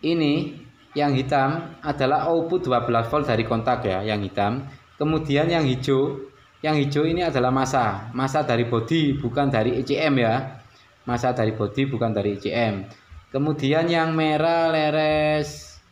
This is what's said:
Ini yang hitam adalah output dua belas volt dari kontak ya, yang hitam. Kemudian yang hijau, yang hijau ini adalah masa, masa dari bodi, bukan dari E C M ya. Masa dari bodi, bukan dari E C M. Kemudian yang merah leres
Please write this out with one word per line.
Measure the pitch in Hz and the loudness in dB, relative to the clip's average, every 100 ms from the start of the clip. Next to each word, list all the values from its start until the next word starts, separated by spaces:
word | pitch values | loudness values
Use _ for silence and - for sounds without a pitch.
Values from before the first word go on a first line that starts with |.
Ini | 151 170 151 143 147 - - - - | 0 0 2 0 -2 -10 -20 -20 -10
yang | - 147 135 | -2 0 0
hitam | 135 143 135 160 170 - | 0 2 2 0 -6 -12
adalah | - 143 135 147 156 | -8 -2 0 2 2
output | 165 165 180 175 | 0 0 -2 2
dua | 123 | 0
belas | 117 117 117 | 2 0 2
volt | 151 | 0
dari | 143 113 110 | 2 0 0
kontak | 113 110 123 117 | 0 0 -2 0
ya, | 92 | -2
yang | 107 107 | -2 -4
hitam. | 95 98 101 127 139 - - - | -4 -2 -2 -2 -8 -16 -20 -4
Kemudian | 147 156 156 139 165 | -2 -2 0 0 2
yang | 170 | 2
hijau, | 143 127 139 135 143 139 - - - _ | 0 0 0 0 0 -4 -12 -20 -20 _
yang | 156 156 | -2 0
hijau | 143 143 160 | 2 0 0
ini | 165 | 0
adalah | 175 139 127 | 0 2 2
masa, | 131 135 139 113 101 110 | 2 2 2 0 -2 -8
masa | 120 135 147 | -4 -2 0
dari | 143 117 117 | 0 0 2
bodi, | 117 113 165 147 131 | 0 0 2 2 0
bukan | 120 117 139 | -2 0 2
dari | 127 110 120 | 2 2 0
E | 135 | 0
C | 143 | 0
M | 160 135 | 2 2
ya. | 117 120 139 - - - - _ - | 2 2 -2 -12 -20 -20 -20 _ -6
Masa | 120 123 | -2 0
dari | 123 110 110 | 2 0 0
bodi, | 104 - 135 | -2 0 -2
bukan | 123 117 | 0 0
dari | 107 104 101 | 0 0 -2
E | |
C | 101 | -2
M. | 92 117 98 95 - - - - | 0 0 -2 -8 -16 -20 -20 -8
Kemudian | 135 147 147 139 151 170 | -4 -2 0 0 2 2
yang | 170 165 | 0 0
merah | 160 156 151 160 165 165 | 0 0 2 2 2 2
leres | 160 151 151 156 156 151 151 147 - - - _ | 2 0 2 2 2 2 0 -2 -8 -18 -20 _